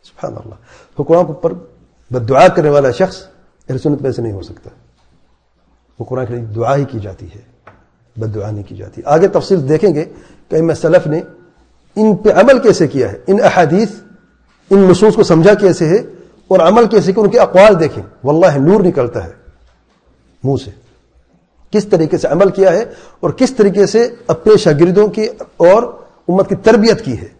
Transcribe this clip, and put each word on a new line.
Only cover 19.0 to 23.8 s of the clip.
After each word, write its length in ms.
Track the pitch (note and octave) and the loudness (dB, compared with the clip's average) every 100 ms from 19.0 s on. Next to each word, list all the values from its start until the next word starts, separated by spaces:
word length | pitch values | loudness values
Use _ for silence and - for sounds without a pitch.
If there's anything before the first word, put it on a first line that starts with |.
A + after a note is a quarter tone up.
| A#2+ A#2 F#2+ | -4 -6 -12
ہے 60 | - - _ _ _ _ _ _ _ _ _ | -18 -20 _ _ _ _ _ _ _ _ _
منہ 120 | B2+ C3+ - | -4 -4 -6
سے، 60 | - _ _ _ _ _ _ _ _ _ | -20 _ _ _ _ _ _ _ _ _
کس 140 | G#3+ G3+ | -6 -2
طریقے 320 | F3 F#3 E3 | -2 0 -2
سے 100 | - | -2
عمل 220 | D#3 G3 | 0 0
کیا 220 | - F#3+ | 2 0
ہے 140 | F3 A#3 - - _ | 0 -6 -12 -20 _
اور 100 | - | -8
کس 260 | - B3+ C4 | -2 -4 0
طریقے 300 | G#3 G3+ | 0 2